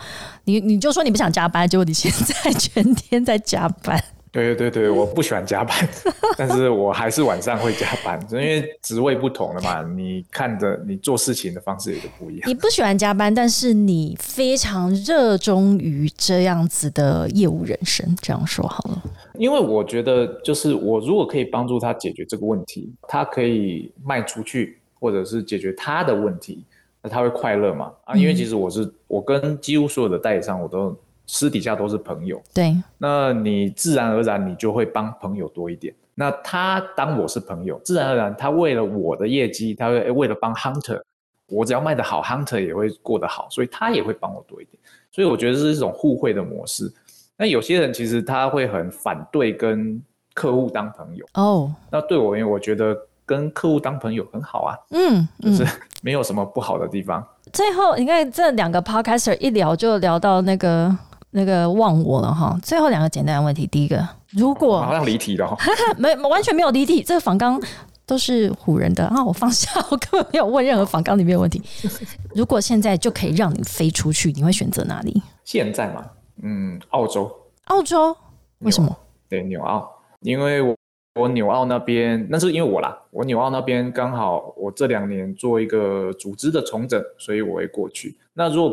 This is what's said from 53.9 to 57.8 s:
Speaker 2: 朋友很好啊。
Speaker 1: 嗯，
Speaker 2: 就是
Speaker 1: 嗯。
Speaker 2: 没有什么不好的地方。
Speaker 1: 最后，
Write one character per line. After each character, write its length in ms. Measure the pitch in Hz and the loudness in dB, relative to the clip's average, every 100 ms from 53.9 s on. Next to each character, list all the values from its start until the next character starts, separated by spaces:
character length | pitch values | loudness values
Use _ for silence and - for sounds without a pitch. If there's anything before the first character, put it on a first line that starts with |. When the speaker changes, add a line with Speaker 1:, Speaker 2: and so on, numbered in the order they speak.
| 139 | -4
Speaker 2:
朋 140 | 110 | -4
友 140 | 113 - | -4 -6
很 120 | 110 | -10
好 200 | 151 - | -8 -6
啊。 120 | 71 - _ | -4 -8 _
Speaker 1:
嗯， 360 | 320 370 196 160 - | 2 4 4 2 0
Speaker 2:
就 120 | 220 | 2
是 120 | 196 | 2
Speaker 1:
嗯。 40 | 123 - - - | 2 -2 -14 -10
Speaker 2:
没 100 | 123 | -4
有 100 | 139 | -2
什 120 | - | -2
么 100 | 104 | -2
不 160 | 98 127 | -4 -4
好 180 | 104 90 | -2 -2
的 80 | 85 | -2
地 160 | 98 | -4
方。 240 | 95 87 113 _ - | -4 -6 -6 _ -8
Speaker 1:
最 220 | - 415 | 0 0
后， 240 | 359 | 4